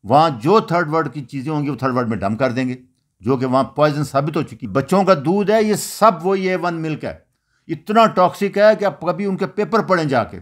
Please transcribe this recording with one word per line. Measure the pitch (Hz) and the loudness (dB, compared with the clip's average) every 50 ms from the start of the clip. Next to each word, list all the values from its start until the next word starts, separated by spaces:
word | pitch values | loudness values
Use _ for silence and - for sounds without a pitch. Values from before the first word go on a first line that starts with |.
| - | 0
वहाँ | 95 120 147 160 165 143 110 | 4 4 4 4 4 0 -2
जो | 107 151 202 220 - | 0 4 4 4 2
थर्ड | - 165 175 175 147 | 2 0 0 0 0
वर्ल्ड | 151 160 160 147 | 0 -2 -2 -2
की | - 151 135 | -6 -10 -14
चीज़ें | - - 135 123 151 | -10 -12 -10 -6 -4
होंगी, | 156 147 147 139 | -4 -2 -2 -4
वो | 143 | -4
थर्ड | 120 131 131 123 | -2 -2 -2 0
वर्ल्ड | 127 123 110 | 0 -2 -2
में | 113 98 | -4 -4
डंप | 92 98 113 110 | -2 -4 -2 0
कर | 135 131 | -2 -2
देंगे, | 117 127 131 127 123 127 - _ _ _ _ _ _ _ | 0 -2 -4 -4 -6 -8 -14 _ _ _ _ _ _ _
जो | 90 110 135 | -2 -2 0
कि | 127 131 | 0 0
वहाँ | 131 123 131 131 - - | 0 2 0 0 0 0
पॉइजन | - 147 151 143 147 151 | 0 0 2 2 -2 -6
साबित | 147 - 135 143 160 160 | -2 -2 -2 -2 0 -2
हो | 170 135 | -4 -4
चुकी। | - - - - 196 | -6 -10 -14 -12 -4
बच्चों | 180 135 135 - 180 196 202 | -2 -2 0 2 2 2 4
का | 190 190 | 4 2
दूध | 156 127 151 185 202 208 180 | 2 2 -2 0 0 2 2
है, | 214 226 220 | 2 2 2
ये | 214 208 | 2 0
सब | 185 - - - - 202 220 190 160 160 | -2 -4 -10 -4 2 2 2 2 2 -2
वो | 190 196 | -2 -2
ए | 196 185 185 185 | 0 0 -2 -2
वन | 175 165 175 170 | -2 -2 -4 -4
मिल्क | 165 160 160 151 - - | -4 -4 -6 -6 -6 -8
है, | 110 80 - _ _ _ _ _ _ _ _ _ - | -10 -12 -12 _ _ _ _ _ _ _ _ _ -10
इतना | 160 156 _ - 208 226 226 214 147 | -10 -10 _ 0 2 4 4 4 4
टॉक्सिक | 185 185 175 180 - 202 196 190 | 2 2 2 2 -2 -4 -2 0
है | 202 208 214 220 | 4 4 4 4
कि | 214 202 | 4 0
आप | 196 - - 160 | -4 -4 -2 -4
कभी | 170 170 165 202 | -4 -4 -2 -2
उनके | 196 190 175 190 | -4 -2 -2 -4
पेपर | - - - 208 - 220 220 202 | -6 -4 -6 -4 0 0 0 2
पढ़ें | 143 185 175 160 | 2 0 0 2
जाके | 147 135 120 107 90 - 87 | 2 0 0 0 -2 -8 -16